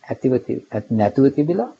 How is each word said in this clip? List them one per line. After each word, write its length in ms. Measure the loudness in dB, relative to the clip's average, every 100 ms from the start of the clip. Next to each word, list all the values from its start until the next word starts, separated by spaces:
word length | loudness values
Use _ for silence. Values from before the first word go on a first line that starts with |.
ඇතිව 300 | -10 -4 -2 -2
ති-, 240 | -2 -10 -8
ඇත්-, 200 | -10 -4
නැතුව 380 | 0 0 4 2
තිබිලා 420 | 2 -2 -2 -4